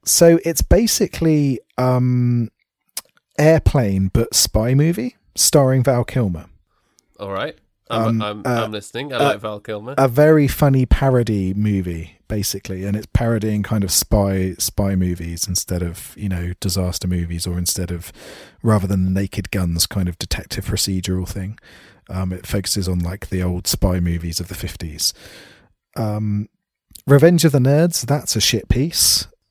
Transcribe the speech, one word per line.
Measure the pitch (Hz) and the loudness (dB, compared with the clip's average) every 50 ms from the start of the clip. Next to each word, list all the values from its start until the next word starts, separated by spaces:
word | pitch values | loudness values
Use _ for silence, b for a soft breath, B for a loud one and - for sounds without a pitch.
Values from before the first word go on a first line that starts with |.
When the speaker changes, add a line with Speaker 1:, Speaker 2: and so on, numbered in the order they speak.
| - | -6
Speaker 1:
So | - - - 170 170 170 165 - | -2 4 6 8 8 8 6 4
it's | 165 160 - - | 0 -2 -2 2
basically, | - - 190 233 214 - - 208 - - - 170 160 156 151 143 139 127 110 - _ _ - | 2 4 4 4 2 0 0 -2 -2 -2 0 0 2 2 2 2 2 0 -2 -6 _ _ -2
um, | 127 127 127 127 123 127 123 123 123 123 120 120 117 110 _ _ _ _ _ _ _ _ - - - _ _ _ _ _ _ - | 0 2 2 2 2 2 2 2 2 2 2 0 -2 -4 _ _ _ _ _ _ _ _ -18 -18 -18 _ _ _ _ _ _ 2
Airplane, | 147 156 165 151 - - - 143 120 101 98 95 95 95 - | 4 6 6 6 4 2 2 2 2 2 0 0 0 2 2
but | 113 117 - - | 0 0 0 0
spy | - - - - 107 110 120 131 | 0 0 0 0 0 2 2 4
movie | 139 147 165 170 214 247 247 - _ _ _ - | 4 4 2 2 -2 -4 -8 -8 _ _ _ -4
starring | - - - - 151 139 131 131 135 120 | -2 0 4 4 4 4 4 4 2 2
Val | 139 127 120 120 | 2 2 0 0
Kilmer. | - - 135 117 98 87 80 - - - _ _ _ _ _ _ _ _ _ _ _ _ - | -2 -2 -2 0 -2 -2 -6 -10 -14 -20 _ _ _ _ _ _ _ _ _ _ _ _ -14
Speaker 2:
All | 101 98 | -10 -8
right. | 98 95 120 156 - _ _ _ _ _ _ - | -6 -6 -6 -8 -10 _ _ _ _ _ _ -6
I'm, | 117 113 113 113 113 113 | -4 -2 0 0 0 0
Speaker 1:
Um, | 107 | -2
Speaker 2:
I'm, | 104 104 107 98 | -4 -6 -6 -4
Speaker 1:
uh, | 131 123 117 113 | -2 -2 -2 -2
Speaker 2:
I'm | 107 107 | -4 -6
listening. | 104 98 - - 117 139 147 131 | -8 -10 -10 -10 -8 -8 -4 -2
I | |
Speaker 1:
uh, | 120 143 143 | 0 0 0
Speaker 2:
like | 123 101 | 0 -2
Val | 110 107 107 104 | -4 -8 -10 -10
Kilmer. | - - 110 104 107 123 139 135 | -10 -10 -10 -10 -10 -6 -2 0
Speaker 1:
a | 135 131 | 0 2
very | 117 139 147 156 160 156 143 | 4 4 6 6 6 6 4
funny | 131 - - 151 143 135 135 127 | 2 2 2 4 4 4 4 4
parody | - - - 139 135 127 123 117 104 107 101 95 92 95 | 4 2 2 4 4 2 2 2 2 0 0 0 -2 0
movie, | 101 107 107 101 98 90 90 85 82 80 - - _ _ - | 0 0 0 0 0 -2 -4 -6 -8 -10 -12 -16 _ _ -6
basically, | 113 107 95 - - 98 - - 95 92 95 | -4 -4 -4 -4 -6 -8 -8 -8 -8 -6 -4
and | 101 101 | -4 -4
it's | 107 107 - - | -4 -4 -2 -2
parodying | - 123 117 117 110 104 110 107 107 101 | -2 0 0 0 0 0 -2 -2 -2 -2
kind | - 113 107 98 | -2 -2 -2 -2
of | 92 | 0
spy, | - - - - - 107 98 98 98 95 92 92 87 - | -2 -2 -2 0 2 2 2 2 0 0 -2 -2 -4 -6
spy | - - - - 101 98 98 | -8 -6 -4 -2 -2 0 0
movies | 92 90 90 87 85 85 85 85 85 - - | 0 0 0 -2 -4 -6 -8 -8 -6 -6 -4
instead | 90 - - - 92 87 90 | -4 -4 -4 -4 -4 -4 -4
of, | 85 82 - - - - | -4 -6 -8 -14 -18 -12
you | - 104 101 | -8 -6 -4
know, | 95 87 87 85 87 - | -4 -4 -4 -6 -6 -6
disaster | - 98 87 95 92 90 90 - - 90 | -4 -4 -2 -2 -2 -2 -4 -4 -4 -2
movies, | 90 87 85 82 87 82 - | -2 -2 -2 -4 -6 -6 -6
or | 92 87 90 | -6 -4 -4
instead | 87 - - - 90 87 | -4 -4 -4 -4 -6 -6
of, | 87 85 87 - - B B B B B B B B B - | -6 -8 -10 -14 -20 B B B B B B B B B 0
rather | 113 110 101 92 | 2 2 2 2
than | 92 101 95 92 92 92 | 0 0 0 0 0 0
Naked | 95 98 95 - - 92 - | 0 -2 -4 -6 -8 -8 -4
Guns | - 98 92 85 85 85 - | -4 -4 -2 -2 -2 -2 -4
kind | - - 98 92 87 | -4 -2 -2 -2 -2
of | 85 - | -4 -6
detective | - - - - - - - - 98 | -8 -8 -8 -8 -8 -10 -10 -8 -6
procedural | - - 104 - - 95 92 87 92 92 92 92 - | -4 -4 -4 -2 -2 -4 -4 -2 -2 -2 -4 -4 -6
thing. | - 101 95 98 107 - B B B B B B B B B B | -8 -8 -8 -10 -10 -14 B B B B B B B B B B
Um, | - 92 95 92 92 | -6 -4 -4 -4 -6
it | 90 - | -8 -8
focuses | - - 101 92 - - 104 90 92 | -6 -4 -4 -4 -4 -4 -4 -2 -2
on, | 92 90 | -2 -2
like, | 85 85 90 101 - - | -2 -4 -4 -8 -8 -6
the | 98 92 90 | -4 -2 -2
old | 90 90 90 - | -2 -2 -4 -4
spy | - - - - 95 90 92 | -4 -2 0 0 0 2 2
movies | 87 87 85 85 82 85 82 - | 0 0 -2 -2 -4 -6 -6 -8
of | 90 - | -8 -10
the | - | -10
fifties. | - - 85 - - 87 80 76 78 - - - B B B B B B B B B B B B _ _ _ - | -10 -10 -10 -10 -10 -12 -10 -8 -4 -4 -4 -6 B B B B B B B B B B B B _ _ _ -6
Um, | - 113 107 104 107 107 104 104 104 104 - _ _ _ _ _ _ _ _ - - - | -4 -4 -2 -2 -2 -2 -2 -2 -2 -4 -6 _ _ _ _ _ _ _ _ -20 -6 2
Revenge | - 139 139 147 170 175 165 170 | 4 6 8 8 8 6 6 4
of | 160 135 | 4 4
the | 139 | 4
Nerds, | 123 135 143 151 170 175 165 - - | 4 4 4 4 2 2 0 -2 -2
that's | 117 143 147 - - - | -2 -2 -2 -2 -2 -2
a | 113 | 0
shit | - - - 107 - - | 0 0 0 0 0 0
piece | - 120 139 170 - - - - - - - - _ _ _ _ | 0 0 0 -2 0 0 0 2 0 0 -2 -6 _ _ _ _